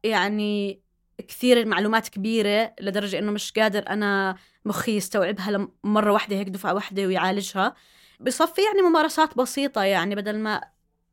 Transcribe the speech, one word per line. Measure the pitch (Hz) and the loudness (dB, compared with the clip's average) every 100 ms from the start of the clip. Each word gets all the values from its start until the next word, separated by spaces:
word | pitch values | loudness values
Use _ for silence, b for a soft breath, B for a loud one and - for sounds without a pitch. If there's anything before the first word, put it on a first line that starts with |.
يعني | 220 214 196 208 208 208 202 196 _ _ _ - - | 0 0 0 0 0 -2 -2 -6 _ _ _ -20 -18
كثير | - 247 240 | 0 4 4
المعلومات | 220 180 214 226 - | 4 0 2 0 0
كبيرة | 202 214 226 208 208 226 - | -6 -2 0 2 2 0 -4
لدرجة | 190 196 202 185 | -4 -4 -2 -4
إنه | 208 | -4
مش | 208 - | -4 -4
قادر | 220 220 202 - | 0 0 0 -2
أنا | 202 208 196 190 185 b b | -2 0 0 0 -4 b b
مخي | 208 202 - 208 | -6 -4 -2 -2
يستوعبها | 185 208 180 196 190 | 0 0 0 -2 -2
لم-، | 202 190 _ | -2 -4 _
مرة | 202 214 208 | 0 2 4
واحدة | 208 - 196 | 2 0 -4
هيك | 196 | -4
دفعة | 190 196 | -6 -2
واحدة | 190 - 190 196 | -2 -4 -4 0
ويعالجها. | 185 185 202 185 196 208 - b b b b | 0 0 -2 -4 -2 -2 -2 b b b b
بصفي | - 254 330 - | -4 0 0 2
يعني | 427 403 | 2 4
ممارسات | 359 330 311 320 311 233 | 4 4 2 2 0 0
بسيطة، | 254 - 277 226 | -2 -2 -2 0
يعني | 196 190 180 | 2 2 0
بدل | 202 208 214 | -4 -4 -4
ما | 220 214 - _ _ _ _ | -4 -6 -8 _ _ _ _